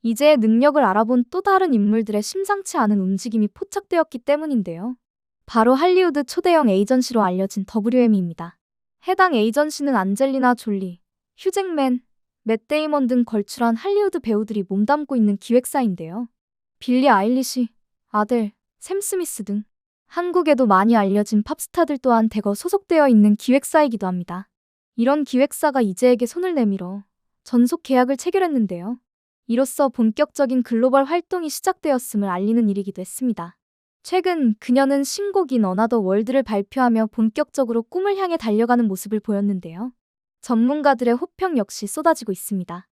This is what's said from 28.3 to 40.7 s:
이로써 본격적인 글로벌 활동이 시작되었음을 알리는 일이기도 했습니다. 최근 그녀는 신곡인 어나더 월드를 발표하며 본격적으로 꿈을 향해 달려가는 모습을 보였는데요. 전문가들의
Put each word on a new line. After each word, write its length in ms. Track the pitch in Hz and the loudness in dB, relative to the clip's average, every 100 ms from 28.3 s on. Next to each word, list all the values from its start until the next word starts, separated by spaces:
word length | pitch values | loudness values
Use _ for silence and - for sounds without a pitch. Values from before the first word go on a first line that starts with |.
| 381 359 277 202 175 185 254 _ _ _ _ - | -2 0 0 -2 -4 -10 -12 _ _ _ _ -4
이로써 420 | 233 269 - 277 | -2 -2 0 0
본격적인 720 | 254 226 214 294 - 269 254 | 2 0 0 -4 -2 -2 0
글로벌 420 | 233 226 254 277 | -2 0 2 2
활동이 440 | 277 339 - 370 320 | 2 -2 -4 -6 -6
시작되었음을 800 | - 381 370 311 262 - 208 202 | -4 -4 -4 -2 -2 -2 -4 -2
알리는 400 | 180 208 233 214 | -2 0 2 2
일이기도 320 | 196 196 190 | -2 -6 -10
했습니다. 560 | 185 - 254 214 170 _ _ _ _ _ | -14 -6 -4 -4 -10 _ _ _ _ _
최근 520 | - 370 370 339 254 214 | -4 -2 0 0 0 0
그녀는 460 | - 254 277 277 | 0 2 2 0
신곡인 600 | 277 - 403 392 302 254 | -2 -6 -4 -2 0 0
어나더 340 | 196 185 226 240 | 0 0 0 0
월드를 420 | 185 202 226 262 | 0 0 0 -2
발표하며 640 | 254 208 196 269 247 220 220 | 0 -4 -4 0 2 2 0
본격적으로 760 | - 220 294 294 - 247 233 | 0 -2 0 -4 -2 -2 -2
꿈을 320 | 226 359 403 392 | -4 -4 -2 -2
향해 200 | 370 330 | -2 -2
달려가는 500 | 226 208 233 240 226 | -2 0 2 2 0
모습을 320 | 185 202 214 | -4 -6 -6
보였는데요. 720 | - 202 202 190 170 165 247 _ _ _ _ _ | -2 -2 -2 -4 -8 -12 -14 _ _ _ _ _
전문가들의 720 | - 226 240 | -4 0 2